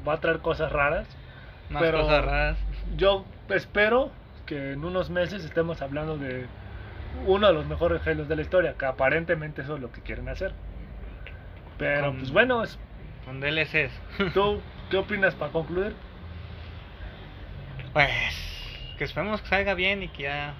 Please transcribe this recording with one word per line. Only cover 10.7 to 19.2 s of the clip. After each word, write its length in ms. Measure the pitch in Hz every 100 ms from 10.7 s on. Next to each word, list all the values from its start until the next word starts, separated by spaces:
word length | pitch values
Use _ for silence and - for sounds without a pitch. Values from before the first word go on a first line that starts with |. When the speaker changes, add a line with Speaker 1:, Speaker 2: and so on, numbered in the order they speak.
| - - - - - - - - - - -
Speaker 1:
Pero, 300 | 143 143 143
Speaker 2:
Con 100 | 131
Speaker 1:
pues 140 | 131
bueno, 320 | 160 247 240
es 140 | 208 - - - - - -
Speaker 2:
con 140 | 131
D 80 | 139
L 160 | 156 151
Cs. 260 | 156 135 - - -
<laughs> 160 | 190
Speaker 1:
¿Tú 260 | 185 202 208 - - -
qué 60 | 190
opinas 380 | 190 208 190 -
para 160 | 147
concluir? 420 | 165 156 175 208 226 - - - - - - - - - - - - - - - - - - -
Speaker 2:
Pues, 160 | 156 139 - - - - - - - - -
que 60 |
esperemos 380 | 143 -